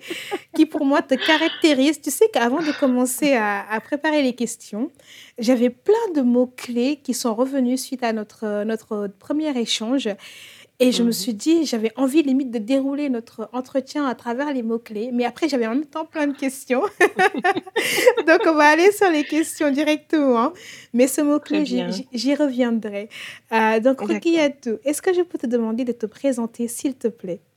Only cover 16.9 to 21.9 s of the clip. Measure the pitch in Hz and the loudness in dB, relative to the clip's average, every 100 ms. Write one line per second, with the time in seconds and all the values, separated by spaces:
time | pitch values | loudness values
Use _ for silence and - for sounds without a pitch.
16.9 | - 359 - 381 302 349 381 - 466 - | 2 2 4 0 2 0 -2 -4 -4 -2
17.9 | 466 494 480 311 339 370 302 294 311 370 | 4 4 4 4 4 4 4 6 6 4
18.9 | 403 392 311 302 302 320 - 302 269 302 | 4 2 2 0 -2 -2 -2 0 0 0
19.9 | 302 - 320 277 240 247 349 - - - | 0 0 0 2 2 2 -4 -18 -20 -4
20.9 | 233 262 - 294 294 - 302 277 247 - | 2 2 2 2 2 0 -2 0 -2 -4